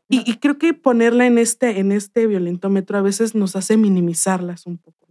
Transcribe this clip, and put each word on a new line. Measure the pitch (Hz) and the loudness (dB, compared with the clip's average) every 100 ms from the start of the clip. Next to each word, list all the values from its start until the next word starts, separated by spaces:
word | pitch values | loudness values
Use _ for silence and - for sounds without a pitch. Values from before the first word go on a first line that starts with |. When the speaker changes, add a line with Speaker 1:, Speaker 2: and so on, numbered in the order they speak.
| - | -4
Speaker 1:
Y, | 262 | -4
Speaker 2:
no | 220 | -2
Speaker 1:
y | 226 | -2
creo | 285 285 | -2 0
que | 330 | -2
ponerla | - 262 233 233 240 247 | 0 0 2 4 4 4
en | 233 | 4
este, | 226 - 247 196 | 2 0 -2 0
en | 196 | -2
este | 202 202 233 226 | -2 -2 -2 0
violentómetro | 196 175 175 196 196 185 202 | 0 -2 -4 -2 -2 -2 -2
a | |
veces | 196 196 226 220 | -2 0 -2 -2
nos | 185 190 | -2 -2
hace | 190 220 | 2 4
minimizarlas | 208 185 170 165 190 185 175 175 180 | 4 2 0 -2 -2 -2 -6 -12 -14
un | 170 | -16
poco, | _ _ _ | _ _ _